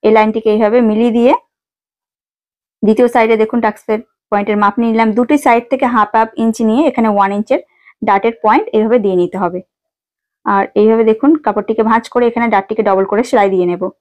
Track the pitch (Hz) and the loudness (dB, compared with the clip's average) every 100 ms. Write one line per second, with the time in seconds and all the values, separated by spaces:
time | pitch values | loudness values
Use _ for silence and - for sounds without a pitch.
0 | 214 220 214 220 220 214 214 233 226 214 | 2 2 2 0 -2 0 0 2 0 0
1 | 240 233 233 466 _ _ _ _ _ _ | 0 2 2 0 _ _ _ _ _ _
2 | _ _ _ _ _ _ _ _ 202 220 | _ _ _ _ _ _ _ _ 0 2
3 | 247 240 220 226 220 233 220 208 - 214 | 2 2 0 2 0 0 -2 -4 -6 -6
4 | 233 _ _ 208 202 208 202 202 233 220 | -6 _ _ -4 -2 0 0 0 -2 0
5 | 226 214 247 294 285 233 233 269 262 240 | 0 0 0 0 2 0 0 -2 0 0
6 | 208 226 226 - 226 220 226 220 320 - | 0 0 -2 -2 -4 0 0 2 0 0
7 | 226 202 196 202 214 285 - _ _ _ | 0 0 0 -2 -2 -4 -4 _ _ _
8 | 214 196 226 226 214 214 214 220 220 240 | -2 0 0 -2 0 0 0 -2 2 0
9 | 202 185 175 190 180 180 180 _ _ _ | 0 0 -2 -2 -6 -6 -14 _ _ _
10 | _ _ _ _ - 196 196 - 214 226 | _ _ _ _ -4 -2 -2 0 2 2
11 | 220 220 277 311 - 208 202 220 226 226 | 2 2 2 2 0 -4 -4 -2 0 0
12 | 226 247 240 233 233 208 196 214 208 190 | -2 -2 -2 0 0 -2 -2 -4 0 0
13 | 190 208 247 240 202 190 175 175 185 - | 0 -2 0 0 0 0 -2 -2 -8 -10